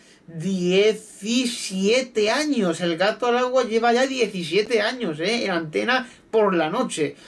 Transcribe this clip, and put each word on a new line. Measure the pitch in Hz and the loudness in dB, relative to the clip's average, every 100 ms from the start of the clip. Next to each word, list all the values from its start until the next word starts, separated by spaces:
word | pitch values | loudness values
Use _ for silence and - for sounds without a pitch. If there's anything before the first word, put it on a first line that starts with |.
| - - - | -20 -20 -16
diecisiete | 165 180 190 175 185 214 208 - - 202 247 240 - - 190 196 254 262 220 208 | -8 -4 -2 2 4 4 2 -6 -12 -4 0 -2 -4 -6 -2 2 2 0 0 0
años, | 262 302 247 180 165 | 0 0 0 0 0
el | 175 165 | -2 0
gato | 196 214 240 | 0 0 0
al | 240 | 2
agua | 254 254 | 2 0
lleva | 214 226 233 | 0 2 2
ya | 233 269 | 2 2
diecisiete | 262 214 185 160 185 214 226 | 0 -2 -2 -2 0 2 0
años, | 214 254 202 151 | 0 -2 -6 -4
¿eh? | 180 240 208 | -2 -2 -2
En | |
antena | 170 160 185 214 254 240 - _ | -4 -4 -4 0 0 -2 -14 _
por | 220 208 | 2 4
la | 175 156 | 2 0
noche, | 220 - - 143 - | 0 -2 -2 -4 -6